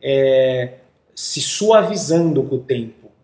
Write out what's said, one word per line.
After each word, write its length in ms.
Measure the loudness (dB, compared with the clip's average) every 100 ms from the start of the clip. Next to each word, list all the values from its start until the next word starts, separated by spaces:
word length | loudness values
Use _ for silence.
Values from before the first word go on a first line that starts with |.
é, 720 | -2 0 2 2 2 0 -6 -10 _ _ _ -6
se 260 | -4 -2
suavizando 1000 | -2 0 4 4 2 -2 0 0 2 0
com 120 | -2 -4
o 40 |
tempo. 500 | -4 -6 -6 -14 -20 _